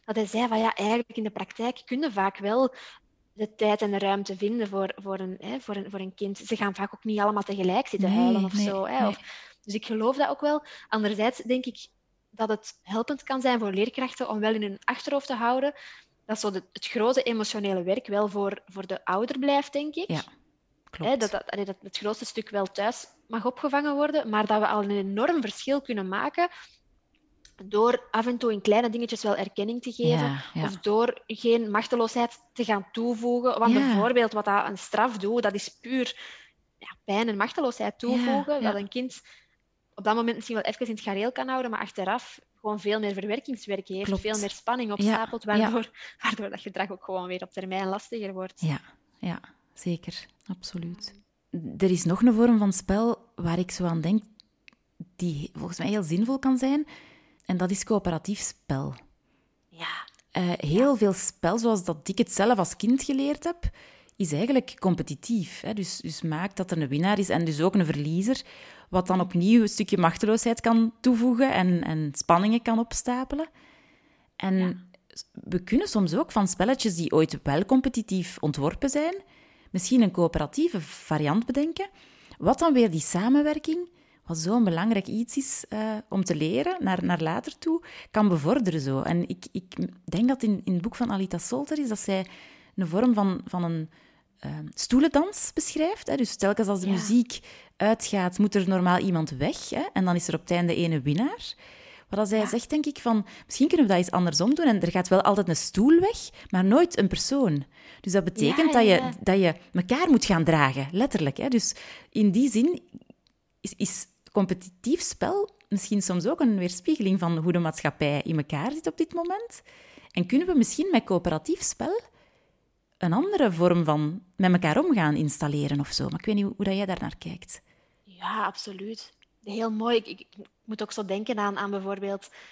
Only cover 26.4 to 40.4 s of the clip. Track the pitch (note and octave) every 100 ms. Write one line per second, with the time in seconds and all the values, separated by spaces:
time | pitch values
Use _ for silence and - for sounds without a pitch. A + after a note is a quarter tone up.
26.4 | F4 - - _ _ _ _ _ _ _
27.4 | - - G3 G#3 A#3 A#3+ - A3 A#3 A#3+
28.4 | A#3 G#3 G#3 G#3 A#3+ A#3 A#3 A3+ A3+ A3
29.4 | G3 - G#3 A#3+ B3 A3+ D#3+ D#3+ C#3+ C#3
30.4 | - D#3+ D#3 F#3+ G#3 G#3+ A#3+ - - A3
31.4 | A#3 A#3 A3 G#3 G#3+ A#3+ A3+ B3 A#3 -
32.4 | _ - A3+ G3+ - A3+ A#3 A3+ A#3+ A#3+
33.4 | B3 - A#3 B3+ C4+ G3+ A3+ B3 A3 G#3+
34.4 | G#3 G3+ - G3 - G#3 B3 G#3+ G3+ A#3+
35.4 | A3 G3+ - - A#3 C4 A#3+ - - -
36.4 | - _ _ _ - - - G3+ A#3 G3+
37.4 | A3+ - C4+ - G#3 - A#3+ B3 A#3+ A3
38.4 | D4 D4 G#3+ G3+ G3+ B3 B3+ - - -
39.4 | _ _ _ _ _ - G#3 A3+ A#3 A3+